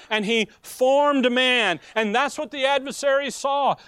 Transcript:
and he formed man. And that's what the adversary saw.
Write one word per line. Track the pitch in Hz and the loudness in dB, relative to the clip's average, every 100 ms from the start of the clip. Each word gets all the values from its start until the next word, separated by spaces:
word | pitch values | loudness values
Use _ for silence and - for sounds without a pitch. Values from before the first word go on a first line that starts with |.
| - | -4
and | 214 | -4
he | 202 226 196 - | 0 -2 -2 -8
formed | - - 254 277 294 277 240 | -20 0 2 4 4 2 2
man. | 247 254 247 202 160 - 220 | 2 2 2 0 -2 -4 -2
And | 214 | 0
that's | 233 285 - | 0 -2 -4
what | 302 | -8
the | 294 | -4
adversary | 262 277 269 - 277 277 277 | 0 0 -4 -4 0 0 -2
saw. | - 277 277 254 - | -6 -4 0 0 -2